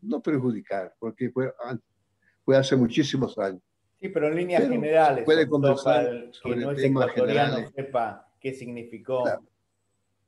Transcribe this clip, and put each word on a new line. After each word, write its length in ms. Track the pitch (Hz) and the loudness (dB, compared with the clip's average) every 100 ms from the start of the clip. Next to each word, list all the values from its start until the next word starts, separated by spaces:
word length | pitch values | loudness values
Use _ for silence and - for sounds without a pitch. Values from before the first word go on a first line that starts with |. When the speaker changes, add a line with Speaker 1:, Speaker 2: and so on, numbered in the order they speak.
Speaker 1:
no 180 | - 147 | -8 -4
perjudicar, 760 | - 147 127 107 - 98 92 - | -2 0 0 -4 -6 -8 -8 -10
porque 320 | 113 110 123 | -12 -6 -6
fue 240 | 127 131 - | -4 -4 -6
an-, 160 | 120 127 - _ _ _ _ _ | -10 -10 -14 _ _ _ _ _
fue 120 | - 135 | 2 4
hace 180 | 135 | 4
muchísimos 640 | 135 113 - 143 135 117 - | 4 4 2 0 0 -2 -2
años. 240 | 98 92 _ _ _ _ | -4 -6 _ _ _ _
Speaker 2:
Sí, 80 | 190 | -8
pero 180 | 170 151 | -2 -2
en 80 | |
líneas 280 | 160 180 175 | -2 0 0
Speaker 1:
Pero 120 | 262 | 2
Speaker 2:
generales, 500 | 247 151 160 151 131 | 0 2 4 4 4
Speaker 1:
puede 180 | 117 160 | 2 4
Speaker 2:
sobre 40 | 143 | 4
todo 140 | 147 | 2
Speaker 1:
conversar 440 | 139 135 135 123 123 | 2 2 2 2 0
Speaker 2:
para 40 | |
el 160 | 120 - | -4 -12
que 60 | |
Speaker 1:
sobre 240 | - 123 120 | -14 -6 -4
Speaker 2:
no 140 | 135 | -4
es 100 | 139 | 0
Speaker 1:
temas 220 | 135 135 | 2 2
Speaker 2:
ecuatoriano, 500 | 123 123 127 143 143 | 2 2 2 2 2
Speaker 1:
generales. 180 | 127 110 135 | 0 -6 -10
Speaker 2:
sepa 580 | 135 123 110 98 - _ | -4 -2 -2 -6 -18 _
qué 80 | 135 | -10
significó. 680 | 131 120 120 117 110 101 127 | -10 -10 -12 -14 -14 -6 -2
Speaker 1:
Claro. 260 | 120 104 - _ _ _ _ _ _ _ | -2 -4 -8 _ _ _ _ _ _ _